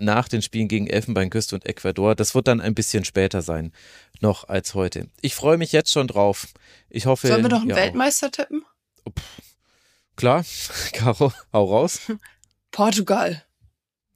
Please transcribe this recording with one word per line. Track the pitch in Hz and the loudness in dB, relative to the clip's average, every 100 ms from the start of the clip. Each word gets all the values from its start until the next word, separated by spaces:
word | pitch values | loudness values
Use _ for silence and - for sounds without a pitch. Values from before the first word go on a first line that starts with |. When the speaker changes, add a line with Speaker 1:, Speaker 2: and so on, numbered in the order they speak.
Speaker 1:
nach | 104 110 123 | 0 0 0
den | 113 | -2
Spielen | - 113 107 | -2 -2 0
gegen | 110 104 | 0 0
Elfenbeinküste | 107 113 98 92 110 - 95 | -2 0 0 0 -2 -4 -6
und | - | -8
Ecuador. | - 95 92 104 | -6 -4 0 2
Das | 110 107 131 | 2 0 2
wird | 131 | 2
dann | 117 | 2
ein | 92 | 2
bisschen | 110 - 110 | -2 -2 -2
später | 95 98 95 98 | -2 0 0 0
sein, | 82 82 82 - - - _ - | -4 -4 -6 -12 -20 -20 _ -2
noch | 107 95 - | 0 0 -2
als | 95 - | -4 -4
heute. | 98 92 - - _ | -2 -2 -4 -12 _
Ich | 135 | -6
freue | - 143 170 | -2 2 2
mich | 165 | 2
jetzt | 151 - | 0 2
schon | 151 127 | 0 0
drauf. | 101 101 98 - - _ _ _ | 2 2 2 -8 -18 _ _ _
Ich | 117 131 | -4 0
hoffe, | 131 131 | 2 4
Speaker 2:
Sollen | 117 | 4
wir | 240 | 4
noch | 240 | 2
einen | 226 | 0
Speaker 1:
ihr | |
auch. | - | 0
Speaker 2:
Weltmeister | 196 247 269 277 277 | 0 2 0 0 -2
tippen? | - - 302 - _ _ _ - - | -6 -6 -8 -10 _ _ _ -16 -14
Speaker 1:
Pff, | - - - _ _ _ _ _ _ - | -16 -18 -20 _ _ _ _ _ _ -2
klar, | 123 151 170 - - | 2 2 0 -8 -10
<laughs> | - - | -8 -8
Caro, | - 117 110 139 - - | -2 0 2 2 0 -2
hau | 110 | 0
raus. | 98 107 165 - - 214 - _ _ _ _ | 4 2 2 -2 -10 -12 -12 _ _ _ _
Speaker 2:
Portugal. | - 208 208 185 202 175 156 _ _ _ _ _ _ _ | 0 0 2 0 0 -2 -6 _ _ _ _ _ _ _